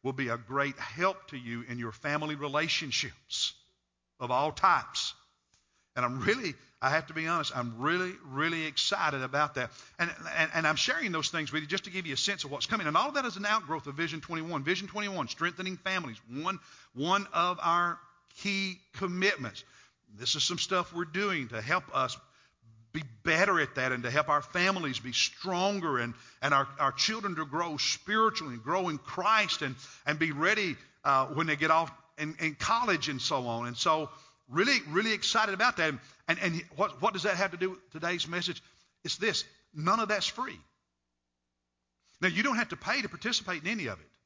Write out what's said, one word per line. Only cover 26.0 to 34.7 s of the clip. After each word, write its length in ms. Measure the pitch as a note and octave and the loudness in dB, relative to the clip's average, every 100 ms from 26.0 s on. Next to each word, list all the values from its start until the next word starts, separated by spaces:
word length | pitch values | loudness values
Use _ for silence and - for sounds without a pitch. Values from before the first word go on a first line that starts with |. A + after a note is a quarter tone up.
| A#2+ A#2+ - - | 0 -6 -18 -4
and 140 | C#3 | 4
our, 120 | C#3 C3 C3+ | 4 2 0
our 140 | C#3 | 0
children 440 | C3 - A3 G3+ D#3+ | 2 0 0 -4 -4
to 80 | |
grow 320 | D3 D3+ E3+ D3+ | -4 -2 -2 -2
spiritually 800 | - - - A3 A3 A3 D3+ | -2 -2 0 4 4 2 -6
and 80 | A#2+ | -6
grow 260 | A2+ F#3 F3+ | -2 0 0
in 80 | D3+ | -4
Christ 640 | - - F#3 A3 G3+ - | -6 0 4 4 4 0
and, 160 | C#3 C3 - - - | -2 -4 -14 -6 -2
and 120 | D3+ | 2
be 140 | D#3+ | 0
ready, 440 | C#3+ E3+ G#3+ F#3+ B2+ - _ | 4 4 4 0 -4 -12 _
uh, 220 | C#3 C3+ C3 | 4 4 4
when 200 | D3+ D#3+ | 0 0
they 100 | D3 | 2
get 140 | D#3+ | 6
off 220 | D#3+ D#3+ - _ - | 4 4 -8 _ -6
in, 180 | D3+ D#3 | -6 -2
in 140 | D#3+ | -4
college 560 | D3 - A#3 A#3+ E3+ D3+ | -2 0 2 4 2 0
and 100 | C3 | -2
so 260 | - C#3 B2 | 0 0 0
on. 180 | A#2 A#2+ | -2 -4
And 100 | A#2+ | 0
so 320 | E3+ D#3 D3 - - _ _ | 2 4 0 -8 -20 _ _
really, 300 | C#3+ A#3+ | 2 4